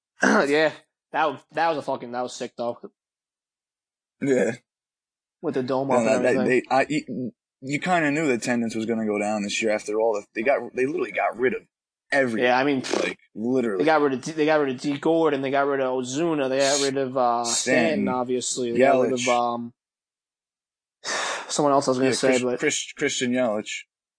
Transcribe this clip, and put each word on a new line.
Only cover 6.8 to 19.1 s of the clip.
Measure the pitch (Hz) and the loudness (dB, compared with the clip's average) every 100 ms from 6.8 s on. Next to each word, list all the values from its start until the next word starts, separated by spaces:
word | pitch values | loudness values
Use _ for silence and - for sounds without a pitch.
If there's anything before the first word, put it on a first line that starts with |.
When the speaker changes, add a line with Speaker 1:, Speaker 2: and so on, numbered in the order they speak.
| - | 2
Speaker 2:
you, | 147 - 117 123 - _ _ | -2 -4 -8 -8 -10 _ _
you | 135 143 | -8 -4
kinda | 180 180 147 | 0 2 2
knew | 147 156 | 0 0
the | |
attendance | 120 131 120 117 113 | 0 0 -2 -2 -4
was | 113 | -2
gonna | 113 107 | -2 0
go | 104 | 0
down | 104 107 | 0 -2
this | 101 - | -2 -2
year | 110 | 0
after | 107 - 107 | -2 -2 0
all. | 113 | 0
The, | 104 101 | 0 -4
they | - | -2
got, | 117 139 120 117 | 0 0 0 -2
they | 131 | -2
literally | 165 113 | -2 -4
got | 95 98 95 | -2 -4 0
rid | 127 | -2
of | 95 - _ _ _ _ | -2 -8 _ _ _ _
every, | 139 127 110 | 0 0 2
Speaker 1:
Yeah, | 123 123 | 2 2
I | |
mean, | 139 135 - - | 2 0 -2 -2
Speaker 2:
like, | 90 - _ 104 | -2 -6 _ -8
literally. | 113 131 120 95 | -2 0 0 2
Speaker 1:
they | 147 | 2
got | 156 | 4
rid | 147 | 2
of, | 127 139 160 | -2 -6 -2
they | 151 | 2
got | 156 | 2
rid | 139 127 | 0 -2
of | |
Dee | 147 139 | -4 -2
Gordon, | 160 165 160 139 | 0 2 2 0
they | 135 | 0
got | 139 143 | 0 0
rid | 139 | 0
of | 131 | 0
Ozuna, | 131 127 135 170 151 131 | -2 -4 -2 -2 0 0
they | 135 | 2
got | 139 143 | 2 2
rid | 139 135 | 0 -2
of, | 131 131 | -2 0
uh, | 123 120 120 | 0 0 -2
Stanton, | 113 120 127 | -4 0 2
Speaker 2:
Stanton. | 113 110 127 | 2 0 -2
Speaker 1:
obviously. | 127 123 123 - - 120 | -2 -2 -4 -4 -4 -2
They | 120 | 4
got | 135 135 | 4 6
rid | 117 | 2